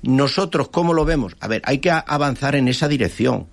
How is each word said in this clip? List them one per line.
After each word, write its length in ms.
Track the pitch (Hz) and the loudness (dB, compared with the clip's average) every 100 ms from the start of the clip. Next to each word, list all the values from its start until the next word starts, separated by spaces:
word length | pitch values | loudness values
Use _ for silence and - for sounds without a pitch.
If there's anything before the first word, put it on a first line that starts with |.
nosotros, 640 | - 131 139 - 196 - 135 | 2 2 4 0 -2 -2 -2
¿cómo 260 | - 170 | 0 2
lo 120 | 165 151 | 2 2
vemos? 320 | 160 101 - | 0 -2 -8
A 80 | - | -4
ver, 140 | 110 | -4
hay 140 | - 139 | -2 0
que 140 | 175 | 2
a-, 120 | 160 - | 0 0
avanzar 500 | 147 143 123 139 143 | -2 -2 -2 -2 0
en 120 | 127 | 0
esa 220 | 123 147 | 0 0
dirección. 580 | 143 95 - 123 120 - | 0 -2 0 0 0 -6